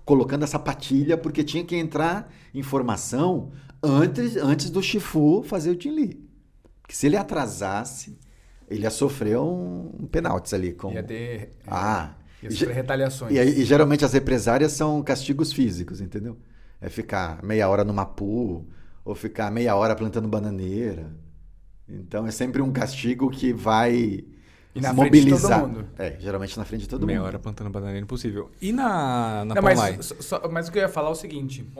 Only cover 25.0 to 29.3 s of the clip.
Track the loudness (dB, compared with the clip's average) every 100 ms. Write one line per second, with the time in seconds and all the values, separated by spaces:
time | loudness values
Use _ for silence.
25 | 10 10 10 8 6 4 2 -4 -10 -6
26 | -6 -6 -6 -6 -6 -8 -8 -8 -6 -4
27 | -2 0 -2 -6 -10 -8 -8 -6 -6 -6
28 | -6 -6 -6 -6 -10 -8 -4 0 0 0
29 | 0 0 -2